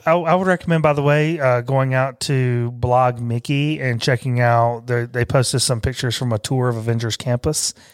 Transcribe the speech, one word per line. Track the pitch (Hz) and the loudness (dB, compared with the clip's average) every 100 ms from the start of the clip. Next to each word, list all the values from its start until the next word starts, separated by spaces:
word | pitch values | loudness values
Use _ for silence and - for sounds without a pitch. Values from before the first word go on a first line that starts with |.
| 160 | 0
I, | |
I | 175 160 180 | 0 2 2
would | 190 | 2
recommend, | 175 175 160 | 0 0 2
by | 151 | 2
the | 147 | 2
way, | 143 147 151 165 | 2 2 2 0
uh, | 131 123 | 2 0
going | 120 135 131 | 0 0 2
out | 131 135 127 | 0 -2 -4
to | - 135 123 120 120 | -2 0 0 0 -2
Blog | 120 123 123 127 120 | -2 2 4 2 0
Mickey | 120 117 - 143 147 156 | -4 -4 -2 -2 0 -2
and | 131 117 | -2 -2
checking | - 123 131 123 | 0 0 0 2
out. | 120 117 117 117 120 | 4 4 2 -2 -4
The, | 120 120 | -4 -2
they | 123 | -2
posted | 120 139 - 135 | 0 2 2 0
some | - 117 | 0 -2
pictures | 131 127 123 - | -2 -4 -4 -2
from | 123 | -2
a | 107 | -2
tour | - 131 123 | -2 0 0
of | 117 | -2
Avengers | 113 117 117 - | -2 -2 -2 -4
Campus. | 127 123 156 156 - - - | -2 -2 -2 -2 -4 -8 -20